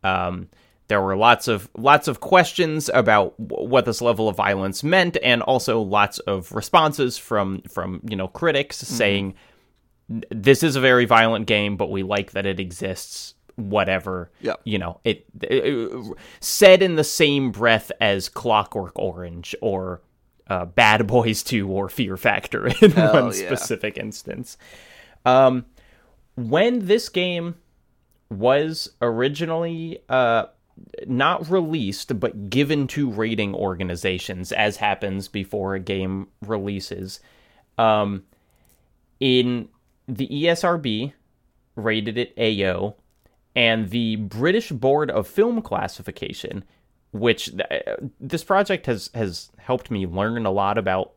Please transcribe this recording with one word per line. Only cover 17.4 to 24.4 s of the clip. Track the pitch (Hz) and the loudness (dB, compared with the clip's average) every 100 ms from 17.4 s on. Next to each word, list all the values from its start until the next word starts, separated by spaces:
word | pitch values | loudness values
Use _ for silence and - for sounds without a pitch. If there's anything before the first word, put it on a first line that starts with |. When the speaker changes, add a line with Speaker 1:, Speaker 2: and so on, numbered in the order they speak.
| 131 | 0
Speaker 1:
breath | 101 117 113 - - | 2 4 2 0 -2
as | 113 98 92 | 0 0 -2
Clockwork | - 120 110 98 110 95 - | -6 2 2 2 -6 -8 -6
Orange | 95 85 87 85 87 - | -6 -6 -10 -12 -12 -6
or, | 113 98 92 87 _ _ _ _ _ | -2 -2 -4 -10 _ _ _ _ _
uh, | 92 | -6
Bad | 87 87 110 107 107 | -4 4 4 6 4
Boys | 123 117 107 | 2 2 -2
two | - 117 98 | -2 -4 -2
or | 95 95 | -4 -6
Fear | - 110 92 | -4 -6 -2
Factor | 117 101 - 113 - | 0 0 -2 -4 -2
<laughs> | 123 | 6
in | 214 | 6
Speaker 2:
Hell | 160 170 | 8 4
Speaker 1:
one | 110 123 | 4 2
Speaker 2:
yeah. | |
Speaker 1:
specific | 117 92 131 - 110 110 - | -2 -4 -4 -4 -4 -6 -6
instance. | 107 104 - - | -10 -12 -12 -12